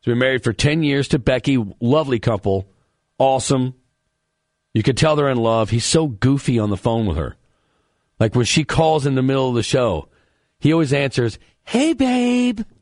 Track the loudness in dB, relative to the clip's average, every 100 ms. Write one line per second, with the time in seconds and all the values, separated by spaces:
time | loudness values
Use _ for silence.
0 | -2 0 0 0 -2 0 0 0 0 0
1 | 0 -2 0 -2 0 -2 -2 -4 0 0
2 | 0 -2 -2 -2 -2 -2 -4 _ _ _
3 | _ _ 0 0 0 -2 -2 -8 _ _
4 | _ _ _ _ _ _ _ -2 0 2
5 | 2 2 0 0 0 0 0 -2 0 0
6 | 0 0 0 0 0 0 0 -2 -2 0
7 | 0 -2 -4 -10 _ _ _ _ _ _
8 | _ _ 0 0 2 0 0 0 2 2
9 | 0 0 0 0 0 -2 0 0 0 -2
10 | -8 _ _ _ _ _ 0 2 2 0
11 | 0 -2 -4 -4 _ _ -4 0 0 0
12 | 0 0 0 0 -2 -4 -10 _